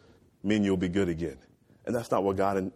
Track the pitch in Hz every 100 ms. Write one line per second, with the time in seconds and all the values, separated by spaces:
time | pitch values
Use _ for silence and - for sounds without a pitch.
0 | - - _ _ 98 107 98 92 90 98
1 | 90 80 82 67 - _ _ - - 117
2 | 117 104 98 98 98 98 95